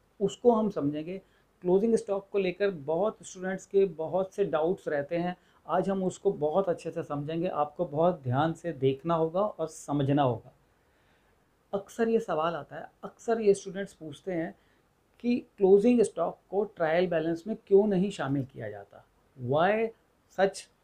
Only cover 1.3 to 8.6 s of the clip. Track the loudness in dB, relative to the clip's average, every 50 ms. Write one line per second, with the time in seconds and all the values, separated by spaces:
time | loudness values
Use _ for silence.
1.3 | _ _ _ _ _ _ 0 2 2 4 4 4 2 0 0 -2 -6 -6 -6 -4
2.3 | -2 -2 -2 -2 -2 0 -2 -2 -2 -4 -4 -4 -2 0 0 -2 -4 -6 -14 -20
3.3 | -14 -10 -8 -6 -6 -8 -10 0 2 2 2 2 0 -6 -8 -4 -2 -2 -2 -2
4.3 | -2 -2 -2 0 0 0 0 0 -2 -2 -4 -4 -4 -4 -4 -4 -4 -4 -4 -4
5.3 | -6 -8 _ _ _ _ _ -2 -2 0 0 0 -2 -2 -2 -4 -4 -2 -2 -2
6.3 | 0 0 -2 0 2 0 0 0 -2 -4 -6 -8 -8 -8 -8 -6 -6 -6 -6 -6
7.3 | -4 -4 -4 -2 0 -2 -2 -2 -2 -6 -6 -4 0 2 2 2 2 0 -2 -2
8.3 | 0 0 0 0 -2 -4